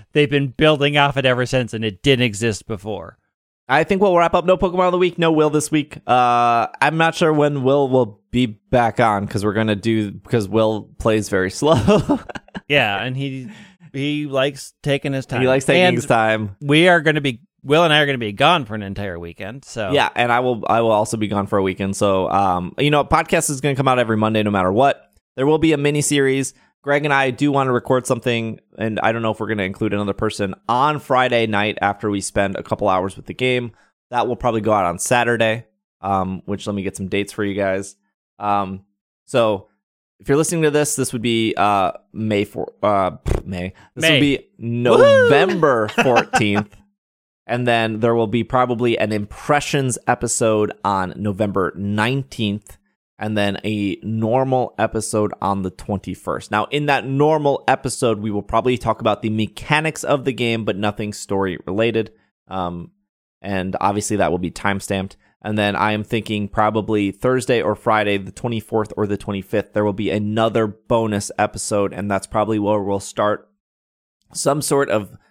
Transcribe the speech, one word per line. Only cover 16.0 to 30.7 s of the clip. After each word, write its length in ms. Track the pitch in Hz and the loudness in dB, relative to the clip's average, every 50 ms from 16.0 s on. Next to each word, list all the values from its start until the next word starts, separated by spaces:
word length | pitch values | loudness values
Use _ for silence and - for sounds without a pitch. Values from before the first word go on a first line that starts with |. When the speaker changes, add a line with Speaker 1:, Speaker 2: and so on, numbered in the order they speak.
| 110 | 2
Speaker 2:
time. 500 | - 131 113 110 110 110 110 107 101 98 - | 2 2 2 4 2 0 0 -2 -6 -8 -6
Speaker 1:
we 280 | 147 143 160 151 170 185 | -2 2 4 6 6 6
are 120 | 175 170 | 6 4
gonna 200 | 143 156 151 151 | 4 2 0 0
be, 220 | 139 139 117 107 _ _ _ _ - | 0 -4 -6 -6 _ _ _ _ -2
Will 220 | 131 143 160 175 | 0 2 4 4
and 80 | 160 151 | 4 4
I 80 | 151 | 4
are 60 | 147 | 2
gonna 120 | 139 135 120 | 2 0 -2
be 140 | 117 104 101 | -4 -4 -2
gone 320 | 98 139 156 180 165 - | 2 2 4 2 2 0
for 100 | - 110 | -4 -8
an 80 | 107 101 | -8 -8
entire 360 | 98 98 98 101 98 87 85 | -8 -8 -8 -8 -8 -8 -8
weekend, 460 | 87 85 85 - 98 98 123 139 - | -10 -14 -14 -14 -14 -14 -14 -14 -16
so. 260 | - - 120 107 95 | -12 -8 -6 -4 -2
Speaker 2:
Yeah, 180 | 143 143 117 - - | 0 0 0 0 0
and 160 | - 120 120 120 | 0 0 2 2
I 80 | 123 | 2
will, 220 | 127 127 123 107 - - | 2 0 0 0 0 0
I 120 | 104 117 | 2 2
will 120 | 117 110 107 | 4 4 4
also 240 | 104 107 - - | 2 2 0 -2
be 120 | 110 107 98 | -4 -4 -2
gone 180 | 101 101 98 | -2 -2 -2
for 120 | - 110 101 | 0 0 0
a 40 | 95 | 0
weekend. 320 | 95 92 - 98 95 95 | 0 0 -2 -4 -4 -2
So, 340 | - 104 101 95 95 90 - | 0 0 2 2 2 0 0
um, 440 | - 95 101 95 90 90 90 - - - | 0 2 2 2 0 -2 -4 -6 -4 0
you 120 | 135 147 | 0 2
know, 140 | 147 147 135 | 2 2 2
podcast 460 | - 160 156 165 - 196 170 - - | 2 2 0 0 2 0 -2 0 -2
is 100 | 143 131 | -4 -4
gonna 160 | 135 147 135 | -2 -2 -2
come 120 | 127 135 131 | 0 0 2
out 100 | 127 123 | 2 2
every 180 | 117 110 110 | 2 2 2
Monday 260 | 107 110 110 110 107 107 | 2 2 2 2 2 0
no 80 | 104 | 2
matter 220 | 101 98 90 92 98 | 2 2 2 2 2
what. 400 | 110 135 139 - - _ _ _ _ _ _ - | 4 4 2 2 0 _ _ _ _ _ _ -6
There 100 | 127 135 | -2 0
will 120 | 147 156 156 | 2 2 4
be 140 | 156 160 156 | 4 2 2
a 40 | 139 | 2
mini 220 | 143 147 147 147 | 2 0 0 0
series. 540 | 143 - 147 143 139 131 131 135 131 - - _ _ _ _ _ - | 0 0 2 2 2 2 2 0 -2 -4 -8 _ _ _ _ _ -4
Greg 220 | 139 143 147 147 | -2 0 0 0
and 80 | 151 139 | 0 0
I 180 | 135 135 135 | 2 0 0
do 220 | 123 - 143 147 139 | -2 0 0 0 2
wanna 200 | 139 135 131 123 | 2 0 2 0
record 340 | 120 - - 131 127 123 | 0 0 0 0 0 0
something, 520 | - 131 120 - 123 117 113 113 113 107 - _ _ _ - | 0 -2 -2 0 -2 -2 -2 -2 -6 -8 -12 _ _ _ -6
and 200 | 107 113 107 - | -6 -4 -2 -2
I 120 | - 110 113 | 0 0 0
don't 80 | 117 | 0
know 120 | 113 110 107 | -2 -2 -2
if 60 | - | -2
we're 100 | 110 104 | -4 -4
gonna 160 | 110 104 95 | -2 -2 -2
include 280 | 92 98 - 113 104 101 | -4 -4 -2 -2 -2 -2
another 220 | 104 104 98 98 | -2 -2 -4 -4
person, 400 | - 110 107 - - 104 95 - - _ | -2 -4 -4 -4 -4 -4 -6 -6 -6 _
on 320 | - | -2